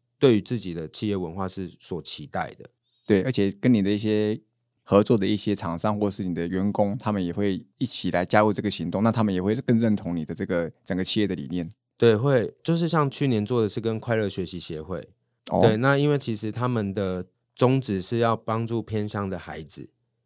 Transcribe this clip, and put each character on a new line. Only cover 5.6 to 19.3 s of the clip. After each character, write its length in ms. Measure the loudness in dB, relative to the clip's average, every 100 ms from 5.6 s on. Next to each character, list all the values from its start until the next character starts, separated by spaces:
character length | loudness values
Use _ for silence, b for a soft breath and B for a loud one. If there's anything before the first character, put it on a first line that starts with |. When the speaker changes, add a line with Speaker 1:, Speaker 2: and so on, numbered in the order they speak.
| -2 -2
Speaker 2:
商 180 | -2 0
或 140 | -2
是 140 | -2
你 100 | -4
的 140 | -4 -2
员 240 | 0 0
工， 260 | 0 0 0
他 140 | -2
们 120 | -2
也 80 | -2
会 320 | -2 -2 -2 -6 -6
一 80 | -6
起 240 | -4 -2
来 160 | 0 2
加 140 | 4
入 120 | 4
这 80 | 2
个 80 | -2
行 220 | -4 -4
动， 140 | 0
那 80 | 0
他 100 | 2
们 100 | 0
也 80 | 0
会 140 | 0
更 240 | -2 2 2
认 160 | 4
同 220 | 0 -2 -6
你 80 |
的 100 | -6
这 100 | -6
个 280 | -2 -2 -2 -8
整 120 | -6 -2
个 80 |
企 160 | 0 0
业 60 | 0
的 80 | -2
理 100 | -4
念。 200 | -6 -6 -12 _ 2
Speaker 1:
对， 200 | 4 6
会， 360 | 4 2 0 -4
就 120 | -2 0
是 120 | 2
像 200 | 2 0
去 200 | 0 0
年 180 | 2 0
做 160 | 0
的 60 | 0
是 120 | -2
跟 200 | -4 -4
快 160 | -2 0
乐 120 | 0
学 160 | -4
习 140 | -6 -8
协 240 | -10 -10
会。 260 | -8 -10 -10 _ _ _ -2
Speaker 2:
哦。 100 | 4
Speaker 1:
对， 140 | 4 4
那 200 | 2 2
因 140 | 2
为 80 | 0
其 160 | -2
实 160 | -4 -6
他 160 | -4 -2
们 260 | -2 -2
的 320 | -2 -2 -4 -8 _ _
宗 260 | 2 4 4
旨 220 | 0 -4
是 160 | -2 0
要 180 | 2 0
帮 300 | -2 -4 -2
助 160 | -4
偏 260 | -4 -4 -4
乡 220 | -4 -6